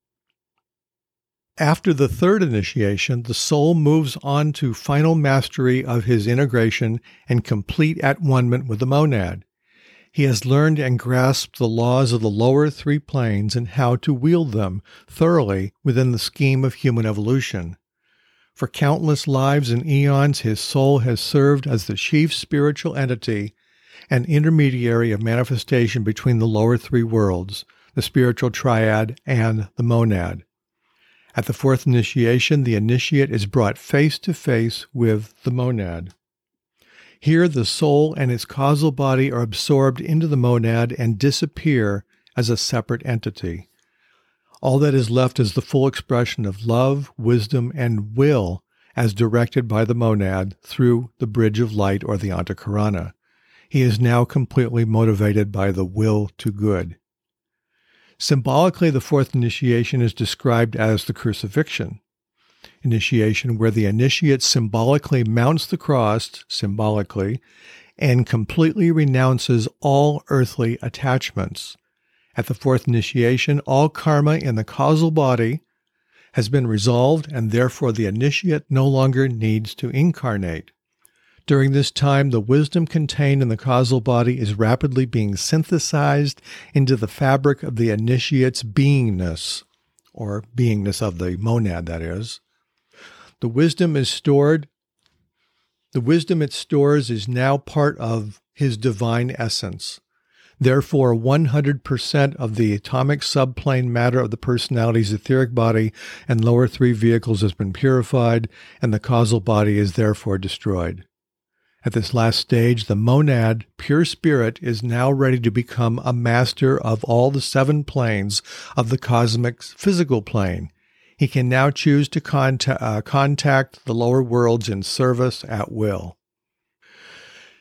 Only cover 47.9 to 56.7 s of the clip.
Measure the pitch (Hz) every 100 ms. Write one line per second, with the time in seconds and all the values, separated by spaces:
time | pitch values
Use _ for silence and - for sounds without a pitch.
47.9 | 107 104 113 143 131 90 90 _ _ _
48.9 | - 117 98 113 117 117 139 117 110 113
49.9 | 120 113 104 95 95 98 - - - 123
50.9 | 120 120 - 117 110 110 104 117 104 98
51.9 | 98 - 101 98 90 90 92 104 104 107
52.9 | 92 90 - _ _ _ _ _ 139 123
53.9 | 107 120 120 120 139 120 135 117 120 113
54.9 | 107 113 101 107 104 104 101 98 95 92
55.9 | 101 110 104 104 - 113 101 107